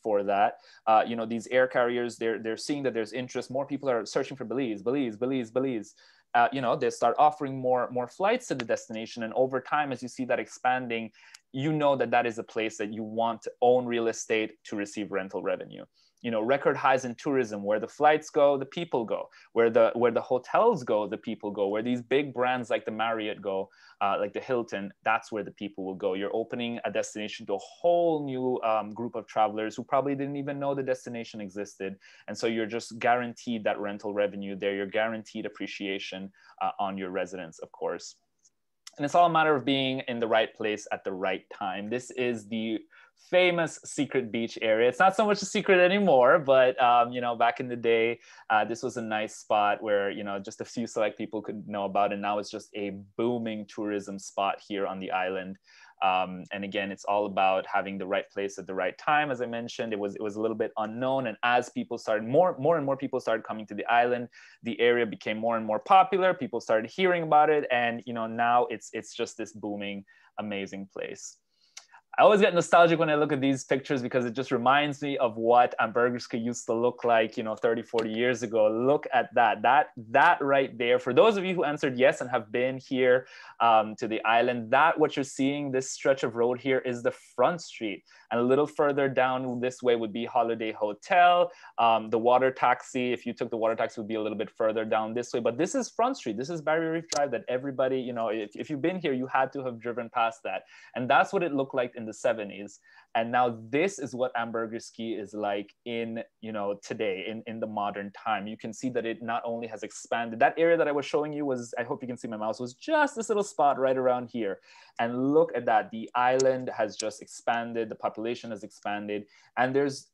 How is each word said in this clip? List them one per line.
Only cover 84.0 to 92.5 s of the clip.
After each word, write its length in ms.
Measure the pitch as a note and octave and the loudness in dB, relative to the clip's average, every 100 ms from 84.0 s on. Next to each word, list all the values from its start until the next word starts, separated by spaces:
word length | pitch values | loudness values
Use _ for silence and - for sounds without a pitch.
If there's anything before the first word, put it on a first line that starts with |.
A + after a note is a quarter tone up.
| A2 | -4
the 160 | A2 | -2
island, 460 | G#2+ A#2 B2 B2 A2 | 2 4 2 0 2
that 280 | C3 D#3+ - | 4 4 4
what 160 | D3+ | 2
you're 100 | - | 0
seeing, 460 | C3 - C3+ D3 C#3+ | -6 -2 -2 0 -2
this 200 | C3 C3 | -2 -4
stretch 320 | - C#3+ C3+ | -2 0 2
of 140 | C3 A#2 | 0 0
road 220 | A#2 B2 | 0 0
here 200 | C#3 C3 | 0 0
is 240 | B2+ A#2+ | 0 -2
the 80 | A#2+ | -4
Front 500 | - - - C3 F3 | -4 -8 2 2 2
Street. 420 | - - A2 F2+ _ - _ | -8 -8 -6 -6 _ -20 _
And 100 | A#2 | 0
a 20 | |
little 240 | B2 C3+ D3 | 4 4 2
further 420 | - D3 C#3 C#3 | 2 2 2 2
down 520 | B2+ B2+ B2+ C3 B2 | 2 2 0 -4 -4
this 220 | B2 - | -4 0
way 120 | B2 | 2
would 180 | A#2+ A2+ | 2 0
be 120 | G#2+ | -4
Holiday 480 | A#2 B2 A#2 A2+ A2 | -2 0 0 0 -4
Hotel. 800 | A2 G#2 G#2 - F#3 F3 F3 F3 - - - | -4 -4 -4 0 6 6 6 2 -2 -12 2
Um, 300 | A#2 A2+ A2 | 4 4 2
the 100 | A2+ | 0
water 320 | A#2+ B2 C3 | 4 4 4